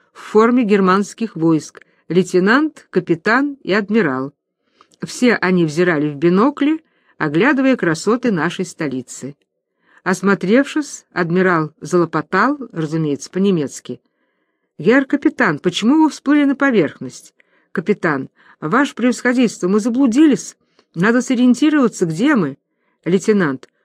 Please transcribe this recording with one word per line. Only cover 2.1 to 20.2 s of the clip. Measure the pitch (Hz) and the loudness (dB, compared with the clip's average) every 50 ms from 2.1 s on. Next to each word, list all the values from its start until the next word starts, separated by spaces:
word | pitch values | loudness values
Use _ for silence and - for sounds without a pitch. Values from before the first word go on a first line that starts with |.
| 165 190 180 - - 180 180 208 233 285 311 302 - - - _ | 0 0 0 2 0 0 2 2 2 2 0 -2 -4 -10 -10 _
капитан | - 185 - - 165 165 - 208 226 262 285 285 277 - | -4 -4 -2 -2 -2 -2 0 0 0 0 0 -2 -6 -8
и | - 170 | -4 -2
адмирал. | 185 220 202 196 214 233 185 143 131 131 135 143 - _ _ _ _ _ _ _ _ _ _ _ _ _ - | -2 -2 -2 0 0 0 0 0 -2 -4 -6 -8 -12 _ _ _ _ _ _ _ _ _ _ _ _ _ -14
Все | - - - 254 240 202 | -12 -4 0 2 2 2
они | - 180 185 185 180 170 | 2 0 0 2 2 0
взирали | 151 143 170 180 180 160 143 151 151 | 0 0 0 0 0 0 0 -2 -4
в | 143 | -2
бинокли — | 139 165 175 180 190 233 294 285 - 285 302 320 320 _ _ _ _ _ _ _ | -2 0 2 2 2 2 0 0 0 -2 -2 -2 -4 _ _ _ _ _ _ _
оглядывая | - 151 151 147 165 220 294 294 269 262 262 254 | -6 -4 -2 0 0 2 2 2 2 2 2 0
красоты | - 185 170 156 160 - 196 240 247 - 247 | 0 0 -2 -2 -2 -2 -2 -2 -2 -2 -2
нашей | 196 156 151 175 - - 185 | -2 -2 -2 -4 -4 -6 -8
столицы. | - - - 165 139 127 131 120 - - - - 143 - _ _ _ _ _ _ _ _ _ _ _ _ _ | -10 -8 -8 -8 -6 -6 -8 -10 -12 -16 -16 -16 -16 -16 _ _ _ _ _ _ _ _ _ _ _ _ _
Осмотревшись, | - 175 185 - 185 202 196 190 185 180 226 269 277 - - 311 285 - - - - _ | -4 -4 -2 0 0 0 0 0 2 2 2 2 2 0 -2 -6 -6 -6 -10 -20 -20 _
адмирал | - - 180 160 170 185 180 185 175 160 156 151 - _ | -6 -6 -4 0 0 2 2 2 2 0 -2 -4 -8 _
залопотал, | - 156 175 175 170 165 - 156 151 _ 185 190 220 269 294 285 240 - | -6 -2 0 0 0 0 -2 -6 -4 _ -2 0 0 0 -2 -4 -10 -12
разумеется, | - 165 160 147 160 165 156 147 139 127 - - | -8 -8 -6 -4 -4 -2 -2 -2 -4 -6 -6 -6
по-немецки: | - 185 196 202 185 160 139 120 - - - - 123 - _ _ _ _ _ _ _ _ _ _ _ _ _ _ _ | -4 0 0 0 0 0 -2 -4 -8 -12 -14 -14 -16 -16 _ _ _ _ _ _ _ _ _ _ _ _ _ _ _
«Герр | - 147 196 247 277 269 | -2 0 2 2 2 2
капитан, | - 294 - - 311 - - 240 185 151 135 | 0 -2 -2 -2 -2 0 0 0 0 0 -2
почему | - 180 - - 196 233 302 320 | -4 -4 -4 0 0 2 4 4
вы | 311 277 | 4 2
всплыли | - - - 269 294 294 285 | 0 -2 -2 0 2 2 2
на | 277 269 | 0 0
поверхность?» | - 277 277 233 196 151 123 - - 135 127 - - - - _ _ _ _ _ _ _ _ | 0 0 2 2 2 0 0 -4 -10 -14 -14 -16 -18 -20 -20 _ _ _ _ _ _ _ _
«Капитан, | - 196 165 214 208 - - 165 143 135 135 - _ _ _ _ _ _ | -10 -6 -2 -2 -2 -2 -2 -4 -4 -4 -6 -10 _ _ _ _ _ _
ваше | 156 156 202 262 285 277 - | -6 -2 0 0 0 -2 -2
превосходительство, | - 226 254 233 - - 247 240 254 247 196 - - 180 180 | -2 -2 -2 0 0 -2 -2 0 2 0 0 -2 -2 -2 -2
мы | 202 214 | 0 0
заблудились. | 202 247 226 262 277 233 214 285 | 0 -2 0 0 0 2 2 4